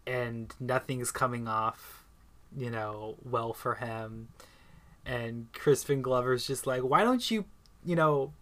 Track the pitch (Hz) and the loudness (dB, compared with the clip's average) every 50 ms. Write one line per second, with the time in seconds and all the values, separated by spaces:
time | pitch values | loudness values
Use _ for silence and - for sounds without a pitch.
0 | - 127 127 127 120 117 117 117 113 110 - - 127 123 127 131 - - 131 127 | -8 -4 -2 -2 -2 -2 -4 -6 -8 -10 -10 -6 -2 -2 -2 0 -2 -2 -4 -4
1 | 120 117 - - 135 123 120 120 117 113 110 110 110 113 - - - - - - | -4 -4 0 0 0 0 0 -2 -2 -2 0 0 0 0 -2 -4 -10 -20 -20 -20
2 | - - - - - - - - - - - 143 127 120 117 110 107 107 107 107 | -20 -20 -20 -20 -20 -20 -20 -20 -20 -14 -10 -8 -6 -4 -4 -4 -4 -4 -6 -8
3 | 110 110 110 - - 123 123 117 113 117 110 - - 123 113 - 127 117 113 110 | -8 -10 -10 -12 -6 -2 -2 0 0 -2 -4 -4 -2 -2 -2 -2 -4 -6 -6 -6
4 | 113 110 113 113 113 - - - - - - - - - - - - - - - | -6 -8 -10 -12 -14 -16 -18 -20 -20 -20 -20 -20 -20 -20 -20 -20 -20 -20 -20 -14
5 | - 131 127 120 117 113 117 117 113 - - - - 151 139 - - - 143 135 | -8 -6 -4 -4 -4 -4 -6 -8 -10 -12 -12 2 4 6 6 6 4 2 0 0
6 | 127 127 127 123 123 127 127 123 - - 135 - - 135 127 127 127 131 143 170 | 2 2 2 2 4 4 2 2 0 -2 -4 -2 -2 -2 0 0 2 4 4 6
7 | 208 240 262 240 - - 226 214 190 - - - - - - - - 170 175 165 | 6 4 4 2 0 0 -2 -2 -2 -6 -12 -20 -20 -20 -20 -10 -4 0 2 4
8 | 156 156 147 139 135 147 151 - | 6 6 4 4 0 -2 -6 -6